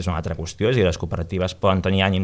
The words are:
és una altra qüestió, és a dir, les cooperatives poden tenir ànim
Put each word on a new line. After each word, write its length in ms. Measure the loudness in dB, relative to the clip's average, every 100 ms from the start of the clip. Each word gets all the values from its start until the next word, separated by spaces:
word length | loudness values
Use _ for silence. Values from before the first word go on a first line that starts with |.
és 60 | -2
una 80 | -2
altra 160 | -4 -6
qüestió, 320 | -8 -2 0
és 80 | 2
a 20 |
dir, 60 |
les 140 | 2 0
cooperatives 540 | -4 -4 -4 -2 -4 0
poden 240 | 2 2
tenir 220 | 2 2
ànim 160 | 2 2